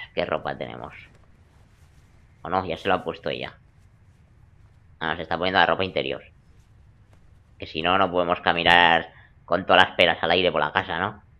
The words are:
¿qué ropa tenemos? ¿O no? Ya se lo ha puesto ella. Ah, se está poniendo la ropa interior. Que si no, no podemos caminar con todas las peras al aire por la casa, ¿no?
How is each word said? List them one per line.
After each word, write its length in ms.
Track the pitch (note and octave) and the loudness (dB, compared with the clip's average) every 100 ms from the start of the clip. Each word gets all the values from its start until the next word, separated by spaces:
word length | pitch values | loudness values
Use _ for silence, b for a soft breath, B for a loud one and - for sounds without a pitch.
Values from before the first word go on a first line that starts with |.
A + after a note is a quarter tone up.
| - | -10
¿qué 120 | - E2+ | -6 -4
ropa 320 | D2+ D2 C2+ | -4 -6 -8
tenemos? 360 | B1+ A#1+ C2+ - - _ _ _ _ _ _ _ - _ _ - _ _ | -10 -12 -16 -18 -20 _ _ _ _ _ _ _ -20 _ _ -20 _ _
¿O 80 | D#2+ | -4
no? 160 | F#2 F#2 | -4 -4
Ya 120 | E2 | -4
se 100 | G2 | -2
lo 80 | F#2 | -2
ha 80 | |
puesto 260 | - D#2+ E2 | -2 -8 -8
ella. 280 | B1+ C#2+ - _ _ - _ _ _ _ _ - _ - _ - - | -8 -10 -14 _ _ -20 _ _ _ _ _ -20 _ -20 _ -20 -8
Ah, 160 | D#2+ E2+ | -6 -6
se 80 | |
está 140 | D#2+ E2 | -6 -4
poniendo 220 | F#2 F#2+ | 0 4
la 60 | E2 | 4
ropa 180 | E2+ | 2
interior. 400 | F#2+ D2+ C2+ C2 - - _ - _ - - _ _ - - - _ - | -2 -4 -6 -8 -12 -20 _ -20 _ -20 -20 _ _ -20 -20 -20 _ -18
Que 80 | E2+ | -12
si 160 | D#2+ | -4
no, 160 | E2+ F#2 | 0 2
no 140 | F#2+ | 2
podemos 280 | F2 E2+ F2 | 0 0 0
caminar 680 | F2+ E2+ E2+ F2 E2+ E2 D#2 b b _ - | 0 -2 2 4 6 4 0 b b _ -4
con 200 | F2 F2+ | -2 4
todas 180 | F#2 F#2 | 4 4
las 80 | - | 4
peras 220 | F2 D#2+ | 2 2
al 100 | E2 | 0
aire 200 | F2+ F2 | 2 2
por 100 | D#2 | 0
la 100 | D2+ | -2
casa, 280 | F#2+ F#2 E2 | -2 -4 -4
¿no? 240 | G2 A2 - _ | -6 -8 -20 _